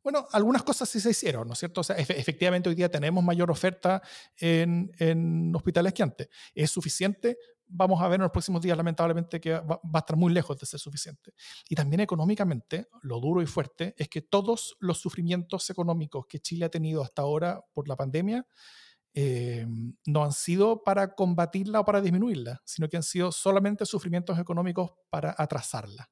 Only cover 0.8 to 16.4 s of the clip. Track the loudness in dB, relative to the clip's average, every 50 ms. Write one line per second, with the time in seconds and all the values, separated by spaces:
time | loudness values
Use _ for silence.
0.8 | -2 -2 -4 0 2 2 2 2 0 -2 -2 -2 -4 -6 -6 -6 -8 -6 -4 -4
1.8 | -2 -2 0 -2 0 -2 -2 -2 -2 -4 0 2 2 4 4 4 2 2 2 2
2.8 | 2 2 2 0 0 2 2 4 4 4 4 2 2 2 2 2 0 0 -2 0
3.8 | 0 0 0 0 -2 -10 -20 -20 -20 _ _ -2 2 4 4 4 4 4 2 0
4.8 | 0 -2 -2 2 2 4 4 4 2 2 2 2 2 2 0 2 0 2 2 4
5.8 | 2 2 2 2 0 0 0 -6 -12 _ _ -20 -20 -12 _ 0 0 0 0 -2
6.8 | -4 -4 -2 0 0 0 0 _ -2 -2 -2 -2 -12 _ _ _ _ _ 0 2
7.8 | 4 4 4 4 4 4 4 4 2 2 0 0 -2 0 -2 0 2 2 0 2
8.8 | 0 -2 0 2 2 2 2 0 -2 -4 -6 -4 -2 -2 -2 -2 -2 -4 -4 -4
9.8 | -4 0 0 0 0 2 2 4 4 6 4 4 2 0 -6 -8 -8 -12 -12 -12
10.8 | -12 -10 -10 -10 -10 -10 -14 _ _ -20 _ _ -20 -20 -20 -20 _ _ -2 0
11.8 | 0 2 2 2 2 2 0 2 2 2 2 2 2 0 0 -2 -4 _ -8 -8
12.8 | -8 _ _ -14 -10 -6 -6 -2 0 2 2 2 0 0 -2 -4 -4 -4 _ -6
13.8 | -6 -6 -4 -6 -6 -6 -6 -10 -2 _ 2 2 4 2 -2 -2 -2 -12 -10 _
14.8 | -2 -2 -2 -2 -4 -6 -4 -2 -2 0 0 -2 -2 -4 -6 -6 -6 -6 -4 -2
15.8 | 0 0 0 -2 -4 -4 -6 -10 -10 _ -14 -10